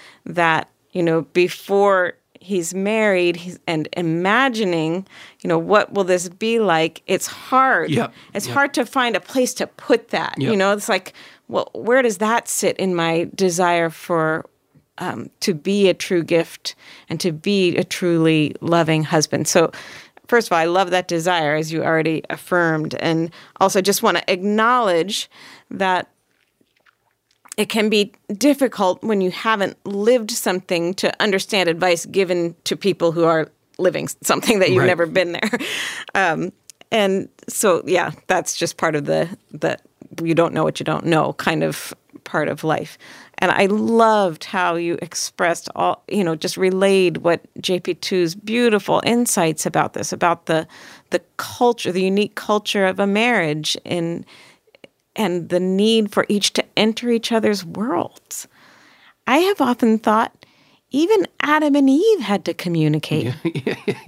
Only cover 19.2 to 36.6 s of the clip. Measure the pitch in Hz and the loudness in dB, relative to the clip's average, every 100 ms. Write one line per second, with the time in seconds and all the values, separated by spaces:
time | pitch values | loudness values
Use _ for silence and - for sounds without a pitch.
19.2 | 151 - 160 185 165 - - - - - | 0 -2 0 2 2 -2 -16 -20 -20 -20
20.2 | - 240 226 170 165 175 190 180 180 170 | 0 0 2 0 2 2 2 0 0 -2
21.2 | 165 180 151 156 160 160 135 160 160 160 | 0 2 2 0 -2 -2 0 2 0 -2
22.2 | - 151 - 180 170 156 151 - 165 165 | -4 -10 -2 0 2 0 -4 -4 -2 0
23.2 | 165 - - - 190 196 190 196 226 175 | -2 -8 -20 -2 0 2 0 0 0 0
24.2 | - 185 190 214 220 247 220 170 180 226 | 0 -2 0 0 2 2 2 2 0 -4
25.2 | - - - - _ 196 190 185 - _ | -10 -14 -20 -20 _ -4 -2 -2 -4 _
26.2 | _ _ _ _ _ _ _ _ _ _ | _ _ _ _ _ _ _ _ _ _
27.2 | _ _ _ - 208 220 214 214 202 - | _ _ _ -6 -4 0 2 2 0 -6
28.2 | - 202 254 285 262 - 190 180 220 208 | -12 0 2 2 0 0 0 0 -2 0
29.2 | 185 175 226 220 196 - - 202 208 247 | 0 -2 -2 0 -2 -4 -8 -2 2 2
30.2 | 214 233 233 185 - 175 170 185 185 - | 2 -4 -2 -4 -2 -2 -2 -2 -4 0
31.2 | 208 190 - 208 170 165 180 170 - 170 | 0 0 0 0 0 2 2 0 0 -2
32.2 | 185 180 170 165 - 190 196 175 170 165 | 0 0 -2 -4 -6 -2 -2 0 0 2
33.2 | 165 160 151 _ _ - 185 156 156 - | 2 2 -2 _ _ -2 0 0 -4 -6
34.2 | - - - 220 185 185 185 170 170 170 | 0 0 2 2 4 4 4 2 2 0
35.2 | 175 170 214 220 302 - - - - 202 | 0 -2 -4 -4 -4 -6 -8 -10 -6 0
36.2 | 185 156 170 - | 0 0 -4 -8